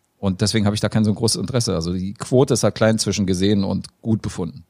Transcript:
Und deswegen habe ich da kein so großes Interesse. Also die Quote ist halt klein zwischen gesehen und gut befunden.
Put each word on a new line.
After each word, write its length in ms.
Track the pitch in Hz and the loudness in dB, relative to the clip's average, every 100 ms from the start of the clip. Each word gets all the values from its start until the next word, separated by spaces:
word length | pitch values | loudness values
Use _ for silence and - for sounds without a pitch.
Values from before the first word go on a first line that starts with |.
| _ _ | _ _
Und 220 | 98 92 | -4 0
deswegen 240 | 107 113 104 | 0 2 0
habe 80 | |
ich 60 | 107 | 0
da 80 | 107 | 0
kein 160 | 110 | 0
so 80 | 107 | 0
großes 280 | 95 113 - | 0 0 0
Interesse. 340 | - 123 113 | 0 -2 -2
Also 180 | 87 82 | -2 -2
die 220 | 92 92 | -4 -6
Quote 400 | - - 127 147 | -8 0 4 4
ist 80 | 120 | 2
halt 120 | 107 | 0
klein 240 | - 110 110 | 2 2 2
zwischen 280 | 107 98 92 | 0 0 0
gesehen 380 | 90 98 104 | 2 2 2
und 220 | 95 95 - _ | 0 -4 -6 _
gut 200 | 117 113 | -2 -2
befunden. 420 | 101 - 82 71 | -2 -8 -8 -10